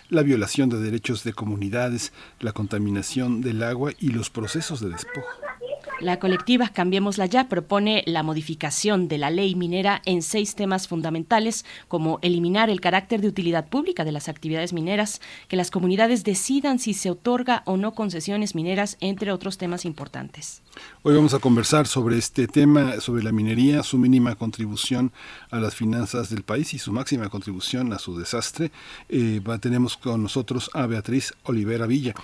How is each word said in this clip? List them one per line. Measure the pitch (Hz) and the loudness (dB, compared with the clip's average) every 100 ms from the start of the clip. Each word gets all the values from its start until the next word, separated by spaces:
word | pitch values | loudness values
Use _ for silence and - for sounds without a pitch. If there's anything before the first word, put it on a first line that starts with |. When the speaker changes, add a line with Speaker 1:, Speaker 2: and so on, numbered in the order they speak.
| - | 0
Speaker 1:
la | 170 | 2
violación | 143 123 98 - 131 | 4 2 2 2 2
de | 117 | 0
derechos | 110 110 - 113 | -2 -4 -4 -4
de | 113 | -6
comunidades, | 107 107 101 101 117 123 120 - - - - | -6 -4 -4 -4 -2 -2 -2 -6 -12 -20 -10
la | 113 | -8
contaminación | - 104 107 104 98 92 131 123 117 | -4 -4 -2 0 -2 -2 -2 0 0
del | 127 110 | -2 -2
agua | 117 123 143 - | -2 -2 -4 -2
y | 151 | -2
los | 113 101 | -2 -4
procesos | - 107 160 160 147 | -6 -6 -4 -6 -6
de | 101 | -6
despojo. | 85 - 139 - - - - 508 571 - - | -6 -10 -10 -12 -12 -14 -12 -10 -10 -10 -6
Speaker 2:
La | - 180 | -4 0
colectiva | 185 180 - 247 240 | 0 0 2 2 2
Cambiémosla | - 180 190 202 196 185 | 0 0 2 0 0 2
Ya | 247 254 | 2 2
propone | 175 160 202 208 214 - | -2 0 2 2 2 2
la | 165 | 0
modificación | 156 156 156 156 151 - 208 196 170 | 0 -2 -4 -6 -4 0 2 2 2
de | 151 | 0
la | 143 | 0
ley | 170 196 | 2 2
minera | 180 175 180 196 202 | 0 0 2 2 0
en | - 180 | 0 0
seis | 165 214 208 - | 0 -2 -2 -2
temas | 196 190 190 | 0 0 -2
fundamentales, | 165 160 165 165 226 220 220 - - - | -4 -2 -4 2 2 2 -2 -8 -18 -6
como | 170 160 156 | -2 0 0
eliminar | 175 175 170 196 220 | 2 2 2 4 2
el | 190 | 2
carácter | 180 185 190 226 | 2 0 0 0
de | 208 | 0
utilidad | 196 170 165 156 | 0 0 0 0
pública | 262 359 349 | -2 -2 -2
de | 156 | -2
las | 151 156 | -4 -6
actividades | 151 160 160 175 | -8 -4 -4 -2
mineras, | 175 160 208 214 - - - - | -2 0 0 -2 -6 -14 -20 -2
que | 185 | 0
las | 180 | 0
comunidades | 190 180 190 226 240 | 2 2 4 4 4
decidan | 208 190 - 277 285 254 | 2 -2 0 0 2 0
si | 233 | 0
se | 196 190 | -2 -2
otorga | 175 - 247 247 240 - | -2 0 0 0 0 0
o | 190 | 0
no | 208 | -2
concesiones | 220 208 165 175 208 208 165 | -2 -4 -4 -4 -2 -2 -2
mineras, | 165 190 202 - | -2 0 -2 -2
entre | 190 190 202 | -4 -2 -4
otros | 185 196 190 | -4 -6 -6
temas | 180 175 | -6 -4
importantes. | 175 156 - 131 135 - - - _ - - - | -6 -8 -10 -12 -14 -14 -14 -16 _ -20 -20 -2
Speaker 1:
Hoy | 156 | 6
vamos | 151 151 | 8 8
a | 139 | 6
conversar | 135 120 107 151 143 | 6 6 6 4 4
sobre | 135 117 120 | 0 2 2
este | - - 120 | 0 0 2
tema, | 147 143 147 131 110 | 6 8 8 4 -2
sobre | - 120 | -2 -2
la | 110 | 0
minería, | 110 107 113 135 147 | 0 2 4 4 4
su | 143 127 | 2 4
mínima | 123 131 120 | 6 6 4
contribución | 107 113 - 107 104 - 123 127 - - - - | 0 -4 -4 -6 -4 -2 0 -2 -4 -16 -20 -8
a | 117 | -4
las | 107 - | -2 0
finanzas | 110 120 107 123 104 | 0 0 -2 -4 -4
del | 110 | -6
país | - 110 160 | -4 -4 -4
y | 139 | -6
su | - | -6
máxima | 110 135 131 104 | -6 -2 -2 -2
contribución | 101 98 92 - 127 123 | -8 -8 -8 -4 -2 -2
a | 101 | -4
su | - 87 | -6 -8
desastre. | 85 117 - - 160 - - - - | -6 -4 -4 -4 -6 -6 -18 -20 -4
Eh, | 143 117 107 98 | 0 0 0 -4
va, | 113 | -4
tenemos | 123 123 123 - | 0 2 0 -2
con | 127 113 | -2 -2
nosotros | 107 135 117 123 - | 0 -2 -2 -4 -4
a | 160 123 | -4 -2
Beatriz | 113 104 131 - - | -2 -2 -2 -2 -8
Olivera | - 117 104 117 113 | -2 -2 0 -2 0
Villa. | 135 123 - | 0 -2 -6